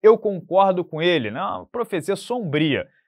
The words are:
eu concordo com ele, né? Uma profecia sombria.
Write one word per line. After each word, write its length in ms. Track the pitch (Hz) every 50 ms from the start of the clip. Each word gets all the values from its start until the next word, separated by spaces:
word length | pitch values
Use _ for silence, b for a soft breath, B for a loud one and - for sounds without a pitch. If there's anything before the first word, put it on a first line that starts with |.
eu 140 | - 214 226
concordo 680 | 220 - 214 196 175 - - 165 190 196 196 185 180 170
com 180 | - - 151
ele, 280 | 165 180 175 156 117 104
né? 100 | 107 139
Uma 260 | - 101 92 92 90
profecia 500 | _ - 240 233 - 202 170 135 - 196
sombria. 720 | 190 - - 240 247 220 160 139 151 156 156 135 98 - _ _ _ _